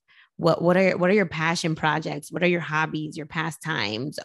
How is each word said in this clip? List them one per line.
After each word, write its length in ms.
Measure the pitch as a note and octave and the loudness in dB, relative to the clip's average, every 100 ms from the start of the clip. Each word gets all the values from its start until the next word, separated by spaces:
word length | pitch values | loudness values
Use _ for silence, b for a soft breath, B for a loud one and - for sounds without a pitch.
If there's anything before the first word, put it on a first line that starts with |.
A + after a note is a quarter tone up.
| _ b b - | _ b b 0
What, 220 | E3 - | 2 4
what 160 | F3 F3+ | 4 4
are, 180 | F#3+ - | 4 4
what 140 | F3+ | 4
are 60 | G#3+ | 4
your 100 | F3+ | 2
passion 480 | D#3+ D#3+ E3+ E3+ | 0 0 0 -2
projects? 580 | D#3 D#3 D#3 D#3+ D3 - | 0 0 0 -2 -8 -8
What 120 | D#3+ | 0
are 40 | F3 | 2
your 120 | F3 | 2
hobbies, 560 | D3 D#3 D#3 D#3 D#3 D#3+ | 0 -2 -2 -2 -6 -10
your 80 | D3 | -8
pastimes? 960 | E3+ D#3+ - D#3 D3+ G#2 G#2+ C#3+ - | -6 -6 -6 -6 -4 -2 -4 -6 -8